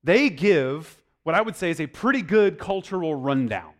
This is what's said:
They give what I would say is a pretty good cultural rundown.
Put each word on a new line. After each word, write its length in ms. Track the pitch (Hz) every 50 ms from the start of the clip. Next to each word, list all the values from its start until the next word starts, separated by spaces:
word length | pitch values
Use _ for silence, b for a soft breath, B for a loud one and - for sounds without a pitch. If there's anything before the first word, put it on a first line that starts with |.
They 280 | _ 143 185 240 294 269
give 720 | 170 131 170 208 190 151 131 131 139 156 160 - - _ _ _ _ _ _
what 120 | - 165
I 60 | 190
would 160 | 220 220 -
say 140 | - 185 170
is 100 | 165 135
a 60 | 151
pretty 340 | 135 - - - 247 277 262
good 360 | 190 147 196 214 208 196 -
cultural 560 | - - 185 196 190 180 - 196 185 170 160 151
rundown. 580 | 139 127 139 139 135 127 110 104 92 82 78 _